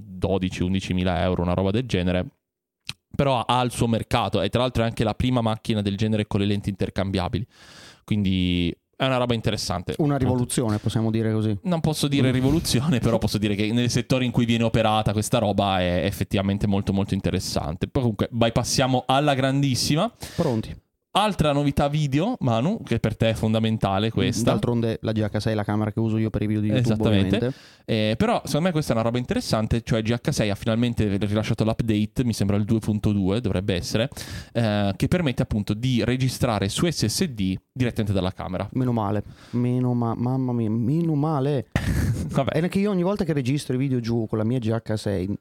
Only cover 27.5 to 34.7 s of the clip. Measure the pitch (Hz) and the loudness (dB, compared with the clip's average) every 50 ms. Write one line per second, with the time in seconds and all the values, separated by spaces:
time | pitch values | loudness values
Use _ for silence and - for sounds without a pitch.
27.5 | 139 - - - - _ - - 117 110 107 107 113 - 202 240 214 160 - - | -4 -6 -14 -20 -20 _ -4 -2 0 0 2 0 0 2 2 2 2 0 -2 -2
28.5 | - 147 170 185 156 156 143 - 123 113 113 117 120 123 123 - 202 254 - - | -2 0 0 2 0 0 0 0 0 0 0 0 0 -2 -2 -2 -4 -4 -2 0
29.5 | 117 110 110 113 123 117 - - 127 110 110 107 120 117 - 165 139 - 113 104 | 0 0 2 2 0 -2 0 0 0 0 2 0 -2 0 0 -2 0 0 0 0
30.5 | 98 - - 117 110 113 120 120 113 - 110 101 98 101 107 101 104 110 110 - | 0 -2 0 0 2 2 2 0 0 0 0 0 0 0 0 0 0 0 0 0
31.5 | 113 - 110 110 110 - 123 110 107 104 107 - - - 127 120 104 - 104 98 | 0 0 2 0 0 0 0 0 2 2 2 0 0 -2 0 0 2 0 0 0
32.5 | 101 101 104 98 113 110 - - 107 104 - 107 104 101 95 92 95 120 123 98 | 2 0 2 2 0 0 2 0 -2 0 2 2 2 2 2 2 0 0 -2 0
33.5 | 95 92 98 104 95 90 - - - 107 117 - - - - - - - - - | -2 -2 0 0 -2 -2 -2 -2 -2 -2 -2 -2 -4 -12 -14 -12 -12 -12 -12 -6
34.5 | - 117 117 107 | -2 0 0 2